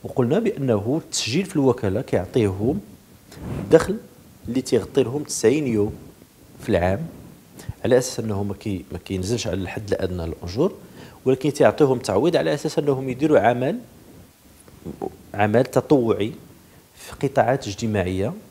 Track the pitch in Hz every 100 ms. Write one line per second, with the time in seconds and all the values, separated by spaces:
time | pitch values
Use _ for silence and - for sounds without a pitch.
0 | 92 - 120 180 226 - 135 107 107 156
1 | - - - 135 190 156 131 120 101 98
2 | 139 107 92 131 104 95 113 185 - -
3 | - - - - - - - 160 170 214
4 | - - - - - 127 123 117 90 139
5 | 117 143 147 - - 147 139 110 104 -
6 | - - - - - - - 95 87 98
7 | 165 - - - - - - - - 123
8 | 123 - 110 101 101 95 110 95 - 90
9 | - 95 92 117 110 92 90 - 104 -
10 | 90 90 82 - 85 98 185 - - -
11 | - - 131 131 147 - 120 - 143 127
12 | - 95 165 160 156 151 156 160 147 131
13 | 135 123 156 135 107 123 131 233 - -
14 | - - - _ - - - - 82 -
15 | - - - 98 104 117 - 135 - 143
16 | 117 95 107 - - - - - _ -
17 | - - 139 - 113 135 110 95 113 104
18 | 90 92 107 202 -